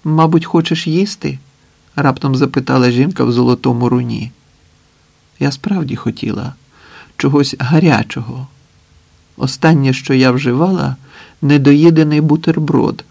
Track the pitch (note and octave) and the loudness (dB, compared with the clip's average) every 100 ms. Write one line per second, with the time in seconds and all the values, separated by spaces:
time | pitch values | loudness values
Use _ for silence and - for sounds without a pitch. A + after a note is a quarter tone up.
0 | D#3 D#3 D#3+ E3 E3 E3 E3 D#3+ D#3+ E3 | -2 2 2 2 0 -2 0 -4 -2 -2
1 | G3+ - C#3+ C3+ - _ _ _ _ - | -2 -4 -10 -10 -14 _ _ _ _ -4
2 | C#3 C3 C#3 C3 B2+ C3 B2+ C3 B2 A#2+ | -2 -2 -2 0 0 -2 -2 2 2 2
3 | D3+ F#3 A#2+ A#2+ B2 B2 C3+ A#2+ A#2+ B2 | 0 0 0 2 2 0 0 0 0 -2
4 | A#2+ A2+ - - _ _ _ _ _ _ | -2 -6 -8 -12 _ _ _ _ _ _
5 | _ _ _ - C#3 C3+ G#3 G3 C3 - | _ _ _ -6 -6 -4 -4 -4 -4 -6
6 | A#2 - - - - - _ _ - - | -8 -6 -6 -6 -8 -12 _ _ -20 -20
7 | - - C#3+ C#3+ C#3 - C3 D#3+ E3 A2+ | -18 -4 0 2 0 -2 0 2 4 2
8 | A2 B2+ A2+ B2 C3 _ _ _ _ _ | -2 -8 -10 -12 -14 _ _ _ _ _
9 | _ _ _ - C3 - D#3+ D#3 C3+ C3 | _ _ _ -8 -8 0 2 4 2 -2
10 | - C3 C3 B2+ C#3 B2+ F3+ F3+ C#3 C3 | 0 2 2 0 -2 0 0 -2 -4 -8
11 | - - - _ C#3+ D3 C#3 C#3+ E3+ D#3+ | -14 -20 -20 _ 2 4 4 6 6 4
12 | D3+ D3+ D3+ D#3 E3 D#3+ D3 - - - | 2 2 2 0 0 -2 0 0 0 -4
13 | - | -12